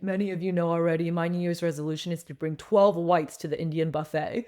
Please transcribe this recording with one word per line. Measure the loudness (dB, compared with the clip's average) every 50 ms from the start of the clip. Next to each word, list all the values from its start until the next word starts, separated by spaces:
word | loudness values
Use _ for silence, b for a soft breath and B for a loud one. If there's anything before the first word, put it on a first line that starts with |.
| -4
Many | -2 -2 0 0 0
of | -2 -2 -2
you | -2 0
know | 0 2 2
already, | 2 2 2 2 2 2 0 0
my | 0 0 0 0
New | 0 0
Year's | 0 0 -2 0 0
resolution | -2 -2 -2 -4 -4 -4 -4 -4 -6
is | -6 -6 -8
to | _ -12
bring | -6 -4 -4 -4
twelve | -6 -6 2 4 6 6 6 6
whites | 4 2 4 4 4 2 0 -8 -10
to | -8 -6
the | -6 -4
Indian | -4 -4 0 0 0 0
buffet. | 0 -2 -4 -2 -4 -4 -4 -2 -4 -6 -6